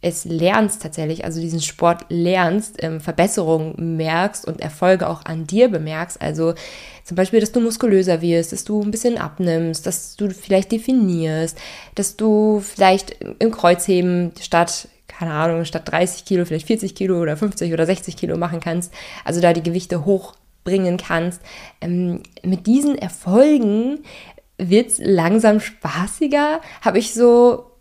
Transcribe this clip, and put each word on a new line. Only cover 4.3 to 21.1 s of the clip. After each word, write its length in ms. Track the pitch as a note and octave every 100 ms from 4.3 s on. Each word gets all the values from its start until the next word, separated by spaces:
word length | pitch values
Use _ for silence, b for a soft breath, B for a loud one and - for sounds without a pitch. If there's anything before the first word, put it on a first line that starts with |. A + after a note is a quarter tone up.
| - -
und 160 | -
Erfolge 480 | D3 - F3+ F#3+ E3+
auch 160 | E3 -
an 220 | D#3+ D#3+
dir 220 | G3 B3
bemerkst, 520 | F#3 D#3 D#3 F3 -
also 320 | D3 D#3 E3 E3+ B B B B -
zum 100 | F3
Beispiel, 240 | F#3 A3+
dass 140 | G#3+
du 80 | B3
muskulöser 600 | A3+ A3+ B3 G3 F#3 E3
wirst, 300 | E3+ E3+ E3
dass 140 | - -
du 160 | G#3
ein 100 | G#3
bisschen 260 | G#3+ B3 A#3+
abnimmst, 680 | D#3 - F3+ E3 E3 D#3+ -
dass 280 | F3+ - -
du 140 | G#3
vielleicht 420 | F#3 - F#3+ F#3+
definierst, 840 | A3+ A3+ C4 G3+ F3 D#3+ D#3 E3 - B B B -
dass 220 | G3 -
du 420 | A3 G#3+ G#3+ G#3+
vielleicht 560 | G3 - F#3+ F#3+ - - - -
im 120 | A3+
Kreuzheben 800 | A3+ F3 F3 - F3+ F3+ F3 F3 -
statt, 500 | - E3+ E3+ - - _ _
keine 240 | - E3
Ahnung, 320 | D3+ E3 E3 D#3+
statt 180 | E3 -
dreißig 400 | D#3+ F3+ - -
Kilo 180 | F#3+ F3
vielleicht 220 | D#3+ -
vierzig 260 | A3 G3
Kilo 280 | - F#3+ F3
oder 160 | E3 D3+
fünfzig 340 | G#3+ - F3
oder 140 | E3 E3
sechzig 320 | F#3 - -
Kilo 200 | E3+ E3
machen 220 | E3+ E3
kannst, 340 | E3+ E3+ F3 B B B
also 160 | - E3+
da 140 | F3
die 100 | E3+
Gewichte 400 | E3 F3 F3+ F3
hochbringen 960 | D3+ F#3+ F#3+ - _ _ - F#3+ F#3 F3+
kannst. 440 | -